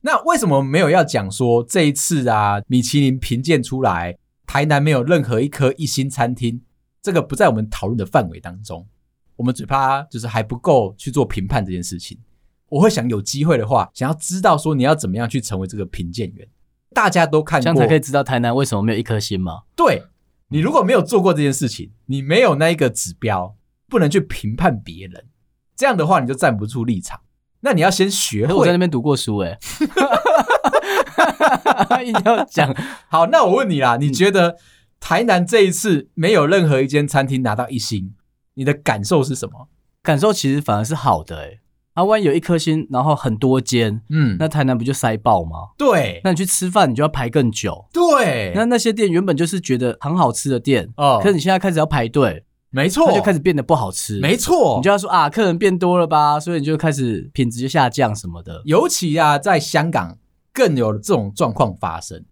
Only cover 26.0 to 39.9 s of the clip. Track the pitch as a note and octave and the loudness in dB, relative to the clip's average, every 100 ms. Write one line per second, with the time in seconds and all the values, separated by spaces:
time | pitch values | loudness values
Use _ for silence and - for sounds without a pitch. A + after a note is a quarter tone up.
26 | D#3 F3+ B2 C3 D#3 A2 G#2+ B2+ A#2 G2+ | 2 2 0 0 0 0 -6 -4 -4 -4
27 | - - _ _ _ _ C4+ F#3 F#3 F#3 | -6 -18 _ _ _ _ -2 2 2 2
28 | F#3+ G3 - G#2+ A#2+ F#3+ F3 F3 F3+ C3+ | -2 -2 -4 -2 0 4 4 4 2 0
29 | C#3 C3+ - G#2 F2 - - - D4 - | 0 -2 -2 -4 -4 -8 -14 -6 -2 2
30 | C#4 E5 - D#5 - A4+ - D4 G4+ G4 | 4 4 4 2 4 0 2 0 0 -2
31 | - - E4 - D#4 B3+ - B3 - B3 | -2 0 0 2 2 2 0 0 2 0
32 | B3 A3 F#3+ A3+ - - C#3+ C3 B3+ - | 0 0 2 2 0 0 0 -2 -8 -14
33 | _ E3 E3+ D#4+ G#3+ G#3+ A#3+ D3+ B2+ A#2+ | _ 2 4 4 4 2 2 2 2 2
34 | C#3+ B2+ G3 G3 E3+ E3+ _ _ _ _ | 0 2 2 4 2 0 _ _ _ _
35 | - E3+ A#3+ F3+ F3 A3+ G3 - G#3+ D#3 | -2 0 2 2 4 4 4 2 0 0
36 | - - E3 G#3 D3 G3 E3 C3+ C3+ D3 | -2 -2 2 4 4 4 4 2 2 0
37 | C#3+ C#3+ C3 C3+ B2+ B2 B2 B2+ - G#2 | 0 0 0 -2 -2 -2 -4 -6 -6 -6
38 | F#2+ - _ _ _ - C3+ C#3+ - A2 | -8 -14 _ _ _ -6 -2 -2 -2 -2
39 | G2+ E3 C3+ B2+ - A2 B2+ _ _ | 0 0 0 -6 -10 -14 -20 _ _